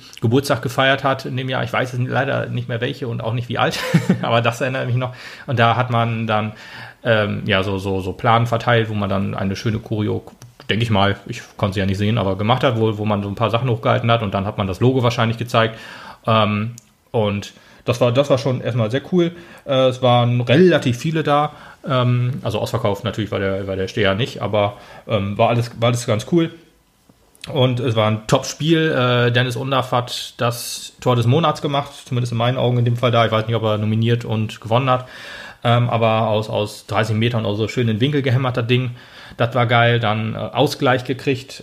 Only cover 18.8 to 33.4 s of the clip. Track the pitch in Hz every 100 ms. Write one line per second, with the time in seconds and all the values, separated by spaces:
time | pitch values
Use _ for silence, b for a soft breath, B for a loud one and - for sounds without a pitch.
18.8 | 110 135 - 185 170 170 B B - 131
19.8 | 131 123 123 120 120 120 123 131 185 151
20.8 | 135 120 165 160 151 143 147 B B B
21.8 | 233 127 123 123 123 135 - 104 113 113
22.8 | 104 98 110 95 98 104 98 98 95 95
23.8 | 95 - 98 98 - - 104 104 104 B
24.8 | B B - 107 98 101 113 120 117 -
25.8 | 117 123 - 107 - 170 165 - _ _
26.8 | _ _ _ _ _ _ - 143 127 123
27.8 | 123 110 107 107 - 135 - - 147 160
28.8 | 160 131 123 123 120 120 127 120 131 135
29.8 | 123 123 120 - - - 123 120 - -
30.8 | - - - 120 113 147 160 151 156 139
31.8 | 143 - - 123 120 117 120 127 123 123
32.8 | 120 120 127 117 110 110